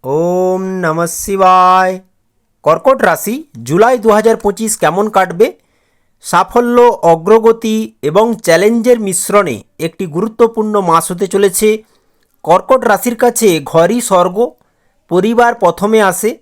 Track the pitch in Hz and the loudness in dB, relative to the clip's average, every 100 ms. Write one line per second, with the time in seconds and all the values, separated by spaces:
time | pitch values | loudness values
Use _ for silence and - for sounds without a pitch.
0 | 131 147 170 185 185 185 190 185 170 160 | -4 -2 -2 0 -2 -2 -6 -4 -4 -4
1 | 170 - - 196 185 185 185 185 185 185 | -6 -6 -8 0 4 4 4 2 0 -4
2 | _ _ _ _ _ _ 147 160 - 262 | _ _ _ _ _ _ -2 0 0 2
3 | 202 156 202 262 320 113 117 165 226 254 | 0 0 -4 -8 -10 -18 -4 2 2 2
4 | 220 208 220 226 208 196 220 - 156 175 | 2 2 2 0 -2 -4 -8 -2 -2 -2
5 | 214 208 180 175 247 - _ _ _ _ | -2 0 -2 0 -2 -2 _ _ _ _
6 | _ _ - 175 185 240 240 240 240 208 | _ _ -2 -2 0 -2 0 4 2 2
7 | 170 165 170 226 220 226 220 220 220 _ | 0 0 2 2 4 0 -2 -4 -6 _
8 | 143 175 233 226 - 165 208 233 226 240 | -2 0 0 -2 0 2 2 0 2 0
9 | 202 - - 202 180 107 - - 165 _ | 0 -6 0 0 0 -6 -12 -10 -10 _
10 | 185 156 226 220 226 226 214 208 180 165 | -8 -4 -6 0 0 0 -2 -2 0 0
11 | - 180 190 196 202 175 214 214 _ _ | -2 -6 -4 -2 -2 0 -2 -2 _ _
12 | _ _ _ _ - 180 - 262 247 196 | _ _ _ _ -2 -2 2 0 2 -2
13 | 233 233 247 226 220 160 135 160 175 240 | -2 0 -2 2 0 0 0 0 0 0
14 | - 190 180 185 247 _ _ _ _ _ | 0 0 0 -2 -4 _ _ _ _ _
15 | _ 175 208 233 240 233 175 170 202 220 | _ -2 0 2 0 2 -2 0 0 2
16 | 196 170 214 - | 0 -2 -6 -6